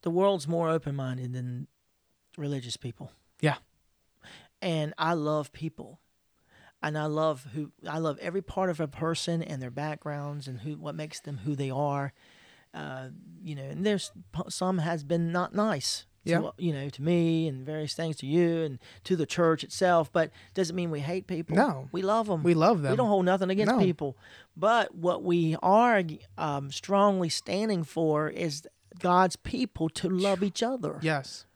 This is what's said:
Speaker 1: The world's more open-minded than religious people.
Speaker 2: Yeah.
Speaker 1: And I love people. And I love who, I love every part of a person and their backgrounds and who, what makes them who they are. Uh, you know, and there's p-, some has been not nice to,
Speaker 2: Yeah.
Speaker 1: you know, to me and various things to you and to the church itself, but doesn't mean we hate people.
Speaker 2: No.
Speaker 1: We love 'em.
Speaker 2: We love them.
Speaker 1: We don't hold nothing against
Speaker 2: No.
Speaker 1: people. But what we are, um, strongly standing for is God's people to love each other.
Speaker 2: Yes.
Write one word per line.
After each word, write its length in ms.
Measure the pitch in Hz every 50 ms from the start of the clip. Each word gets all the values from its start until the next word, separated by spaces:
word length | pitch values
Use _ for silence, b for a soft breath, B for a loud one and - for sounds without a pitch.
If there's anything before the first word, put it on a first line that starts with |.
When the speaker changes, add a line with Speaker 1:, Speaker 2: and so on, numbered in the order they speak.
| -
Speaker 1:
The 80 | 175
world's 360 | 165 175 190 202 202 180 139 143
more 220 | 170 165 165 160
open-minded 640 | 160 165 160 147 139 139 135 127 127 127 127 123 123
than 340 | 127 123 127 123 123 143 - _ _ _ _ _ _ _ _ _ _ _ _ _ -
religious 400 | 147 143 143 135 123 120 117 -
people. 340 | - 127 117 _ - 120 _ _ _ _ _ _
Speaker 2:
Yeah. 140 | - 156 139 - _ _ _ _ _ _ _ _ _ _ _ _ B B B B B B B _
Speaker 1:
And 320 | - 190 165 160 151 151 - -
I 160 | 160 160 170
love 380 | 165 147 151 151 151 147 - _
people. 460 | - 156 160 - - - 120 151 _ _ _ _ _ _ _ _ b b b b b b b b b -
And 140 | 151 151 151
I 80 | 151
love 420 | 151 151 156 156 160 151 131 131 143 104
who, 180 | 151 151 139 _ _ - -
I 100 | 147 160
love 200 | 165 160 143 -
every 220 | - 175 175 196
part 280 | 185 - - - 190 185
of 100 | 170 156
a 80 | 165 147
person 540 | - - 156 160 165 160 - - 170 165
and 200 | 165 - 151 135
their 100 | 131 123
backgrounds 760 | 123 139 143 151 151 147 - 151 147 143 143 143 147 147 139 135
and 120 | 127 120
who, 180 | 101 143 151 151
what 180 | 165 147 147
makes 240 | 165 156 156 156 -
them 180 | _ - 147 135
who 180 | 95 139 147
they 160 | 135 139 135
are. 420 | 131 135 147 147 143 143 139 139 - b b b b b b b b b b b _
Uh, 340 | 165 147 147 131 131 131 131 143 175 - - 170 165
you 140 | 190 175 151
know, 80 | 139 135
and 220 | 135 143 147 185
there's 260 | 214 208 190 - - - - 87 - -
p-, 100 | 156 - -
some 280 | - - 185 185 190 185
has 260 | 151 170 170 160 147
been 280 | 139 170 170 170 165
not 240 | 170 180 175 - -
nice 500 | 190 208 220 196 143 123 - - - - _ _ _ _
to, 60 | -
Speaker 2:
Yeah. 180 | 170 170 - - - -
Speaker 1:
you 140 | 180 170 156
know, 160 | 139 139 143
to 120 | 131 -
me 460 | 139 160 170 175 170 165 165 160 160 160
and 180 | 139 131 131
various 300 | 139 156 156 151 147 -
things 220 | - 165 165 156 -
to 100 | - 135
you 340 | 147 170 175 170 165 165
and 180 | 160 151 135 123 B B B B B
to 100 | - 190
the 100 | 165 151
church 380 | - - - 175 165 160 151 -
itself, 480 | - - - 196 180 175 170 156 - _
but 160 | 175 160 - b b b b b
doesn't 220 | - 190 160 165
mean 160 | 185 175 170
we 80 | 160 147
hate 260 | 139 143 175 190 185
people. 300 | - 185 156 165 - 156 180
Speaker 2:
No. 320 | 247 294 165 135 131 139
Speaker 1:
We 120 | - 175 190
love 260 | 190 208 226 226 208
'em. 140 | 196 165 151
Speaker 2:
We 100 | 175 170
love 300 | 160 156 190 233 175 147
them. 80 | 135
Speaker 1:
We 60 | 131 214
don't 100 | 254 220
hold 160 | 208 196 180
nothing 240 | 180 180 196 190 185
against 240 | 190 196 214 202 247
Speaker 2:
No. 60 | 262
Speaker 1:
people. 360 | 202 185 170 - 156 139 123 B B B B B B B B
But 380 | - 165 208 226 233 202 - -
what 300 | 180 165 180 175 - -
we 340 | 185 175 175 170 160 156 - -
are, 400 | 185 190 214 240 247 233 202 180 165 156 - - - - -
um, 340 | 156 156 143 139 139 139
strongly 580 | 139 - - - 196 202 202 208 196 185 180 165
standing 540 | - - - - - 190 214 226 208 175 160
for 460 | 147 - 165 165 156 151 147 156 156
is 320 | 147 - 175 165 143 147 - - _ _ _ _ - 180
God's 360 | - 180 180 180 185 180 -
people 540 | - _ - - 233 254 233 _ - 160 160
to 200 | - - - 180
love 320 | 185 180 190 202 196 185
each 220 | 190 202 170 - 233
other. 340 | 233 269 254 175 151 151 151 147
Speaker 2:
Yes. 420 | 160 160 143 131 - - - - _ _